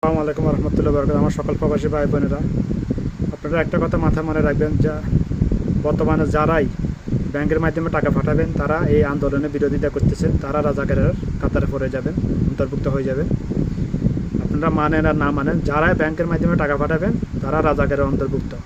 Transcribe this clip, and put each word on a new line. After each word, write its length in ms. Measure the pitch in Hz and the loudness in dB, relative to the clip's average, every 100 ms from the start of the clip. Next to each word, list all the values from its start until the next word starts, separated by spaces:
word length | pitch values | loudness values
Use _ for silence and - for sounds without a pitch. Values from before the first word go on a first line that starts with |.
আসসালামু 200 | 156 160 | 2 2
আলাইকুম 260 | 151 147 156 | 0 0 0
রহমতুল্লাহ 460 | 143 143 - 147 | 0 0 2 2
বরকাত। 220 | 147 139 147 | 2 2 2
আমার 140 | 147 | 2
সকল 240 | 147 151 | 0 -2
প্রবাসী 340 | 147 151 147 151 | 0 0 0 0
ভাই 180 | 147 143 | 0 0
বোনেরা, 300 | 143 139 147 - - - - - - - - - | 0 0 0 -2 -2 -2 -2 -2 -2 -4 -4 -6
আপনারা 280 | - 151 165 | -6 -4 -2
একটা 180 | 151 175 | 0 0
কথা 200 | 160 165 | 0 2
মাথায় 280 | 156 160 160 | 2 2 2
মনে 140 | 156 | 2
রাখবেন, 280 | 147 143 151 151 | 2 2 0 2
যা 220 | 156 151 - - - - - - - - | 0 0 0 0 0 0 0 0 0 0
বর্তমানে 440 | 147 156 156 156 151 | 0 2 2 2 2
যারাই 400 | 151 151 160 131 - - - - - - | 2 4 4 2 -2 -4 -4 -2 -2 -2
ব্যাংকের 280 | 147 147 156 | -2 0 2
মাধ্যমে 300 | 165 156 165 | 2 0 -2
টাকা 200 | 160 147 | 0 2
পাঠাবেন, 360 | 156 156 151 160 - | 2 2 2 0 0
তারা 220 | 143 156 156 | 0 0 2
এই 180 | 147 | 4
আন্দোলনে 440 | 147 143 139 139 147 | 2 2 0 0 -2
বিরোধিতা 400 | 143 143 147 151 | 0 0 0 0
করতেছেন, 420 | 143 - - 160 - | 2 0 2 0 0
তারা 200 | 139 147 | 0 0
রাজাকারের 480 | 147 139 139 135 139 180 - - | 0 0 0 2 2 0 -4 -2
কাতারে 260 | - 143 135 | -2 0 0
পড়ে 160 | 139 131 | -2 -4
যাবেন, 220 | 131 127 - - - - | -4 -4 -2 -2 0 -2
অন্তর্ভুক্ত 400 | - 131 139 143 | 0 -2 -2 -2
হয়ে 160 | 135 | -2
যাবেন। 220 | 135 131 165 - - - - - - - - - - - | -2 -2 -2 -2 -2 -2 -2 -2 -4 -2 -4 -4 -4 -4
আপনারা 260 | - 160 160 | -2 -2 0
মানেন 360 | 156 151 160 156 | 0 0 2 2
আর 80 | |
না 160 | 151 147 | 2 0
মানেন, 300 | 143 139 170 | 0 0 0
যারাই 340 | - 143 165 | 0 0 2
ব্যাংকের 320 | 180 156 160 170 | 2 0 -2 -2
মাধ্যমে 300 | 165 165 170 | 0 2 2
টাকা 200 | 147 143 | 0 0
পাঠাবেন, 340 | 147 160 190 240 - - | 0 0 0 -2 -2 -4
তারা 200 | 135 151 | -2 0
রাজাকারের 420 | 156 143 143 143 | 2 2 2 2
অন্তর্ভুক্ত। 500 | 139 139 135 123 120 - | 0 0 -2 -4 -6 -8